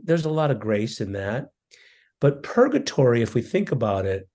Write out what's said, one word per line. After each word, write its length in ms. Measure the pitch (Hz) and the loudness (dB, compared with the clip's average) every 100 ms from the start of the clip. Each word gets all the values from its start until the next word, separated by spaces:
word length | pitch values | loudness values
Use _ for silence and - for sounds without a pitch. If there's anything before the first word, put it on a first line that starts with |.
there's 220 | - 165 156 | -2 0 0
a 40 | |
lot 220 | 156 151 | 0 0
of 80 | 123 | 0
grace 420 | 110 104 110 - | -2 -2 -2 -6
in 100 | 104 | -6
that. 360 | 98 98 120 - _ _ - _ _ _ - | -6 -6 -6 -8 _ _ -20 _ _ _ 0
But 220 | 143 143 | 0 0
purgatory, 800 | - - 262 277 - - 131 120 | -2 2 4 2 -2 2 4 4
if 120 | 110 | 2
we 80 | 120 | -2
think 300 | 117 185 202 | -2 -2 -2
about 340 | 143 110 98 95 | -2 0 0 -2
it, 220 | 98 - | -4 -8